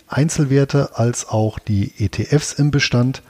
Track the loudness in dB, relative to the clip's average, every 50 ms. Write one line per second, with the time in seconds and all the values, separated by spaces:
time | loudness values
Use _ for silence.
0 | _ -4 0 0 0 0 2 0 0 2 4 2 2 2 2 0 0 0 -2 0
1 | 0 0 0 -4 -6 -4 -2 0 0 -2 -2 -6 -4 -2 0 0 0 -2 -4 -4
2 | -4 -4 -2 -4 -2 0 0 0 0 -2 -2 0 0 0 2 0 0 2 2 2
3 | 2 0 -2 -6 -12